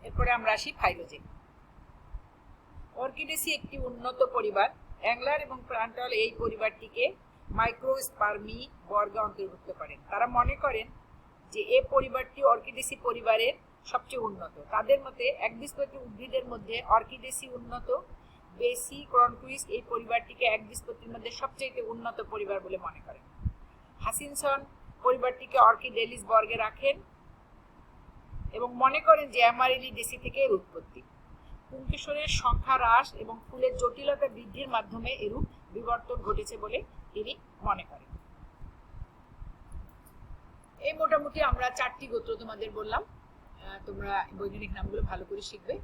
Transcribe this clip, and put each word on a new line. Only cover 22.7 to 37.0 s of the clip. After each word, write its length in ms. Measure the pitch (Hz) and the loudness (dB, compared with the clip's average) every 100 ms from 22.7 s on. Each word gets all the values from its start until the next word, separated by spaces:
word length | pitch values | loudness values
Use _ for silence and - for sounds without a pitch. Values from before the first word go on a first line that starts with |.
| 185 165 | -8 -8
মনে 140 | - - | -12 -18
করেন। 180 | - - - - - - - - - | -18 -20 -6 -6 -6 -20 -20 -20 -6
হাসিনসন 560 | - - 285 285 294 269 - - - - | -4 -4 -6 -2 0 0 -4 -20 -20 2
পরিবারটিকে 560 | 254 - - - 262 254 | 4 4 0 -2 2 8
অর্কিড 360 | 220 220 254 220 | 10 8 -2 -4
এলিস 260 | 226 240 - | -4 -6 4
বর্গে 260 | 226 214 226 | 4 4 -2
রাখেন 400 | 214 - 180 180 - - - - - - - - - - - - - - - | -4 0 -2 -2 -10 -20 -20 -20 -20 -20 -20 -20 -20 -20 -20 -20 -14 -8 -8
এবং 160 | 220 247 | -4 -4
মনে 260 | 247 262 302 | 4 6 6
করেন 260 | 605 622 285 | 8 8 8
যে 100 | 233 | 6
অ্যামারিলিডেসি 760 | 233 240 254 254 262 220 226 247 | 6 8 4 4 -2 -6 -6 -6
থেকে 200 | 247 247 269 | -6 2 4
এর 60 | 190 | 4
উৎপত্তি। 420 | - 165 - - - - - - - - - | 0 -16 -14 -20 -20 -20 -20 -20 -18 -20 -16
পুংকেশরের 600 | 262 262 - - 294 - - | -10 -6 -6 -4 -4 -2 2
সংখ্যা 340 | 247 240 - 262 | 2 2 4 4
হ্রাস 300 | 233 240 254 - | 8 6 6 -8
এবং 140 | 220 226 - | -12 -12 -14
ফুলের 260 | 494 254 349 | 0 0 2
জটিলতা 460 | 240 240 285 285 277 | 0 0 -2 0 -2
বৃদ্ধির 400 | 220 233 226 269 | -4 -14 -10 -2
মাধ্যমে 420 | 233 202 226 233 269 208 | -2 -2 -8 -6 -4 -4
এরূপ 200 | 240 - - - | -4 -4 -6 -14
বিবর্তন 440 | 226 - 233 - 240 | -10 -4 -4 -4 -6
ঘটেছে 340 | 208 226 214 233 | -2 -2 -4 -10
বলে 220 | 208 247 - - | -6 -6 -6 -18